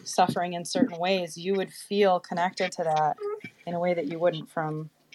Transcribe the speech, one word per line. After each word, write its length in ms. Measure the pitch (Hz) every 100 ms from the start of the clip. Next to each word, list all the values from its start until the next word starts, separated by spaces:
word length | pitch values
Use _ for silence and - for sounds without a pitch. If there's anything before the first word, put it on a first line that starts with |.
suffering 500 | - - 180 196 175
in 100 | 175
certain 340 | 170 180 - 165
ways, 400 | 180 190 170 170
you 180 | 175 196
would 160 | 185
feel 480 | - - 202 196 180
connected 520 | - 175 180 - 185
to 120 | -
that 340 | 160 156 151 - 415 415 - _ -
in 80 |
a 60 | 175
way 140 | 180
that 120 | 170 143
you 100 | 165
wouldn't 300 | 175 160 147
from 400 | - 156 156 156 _ _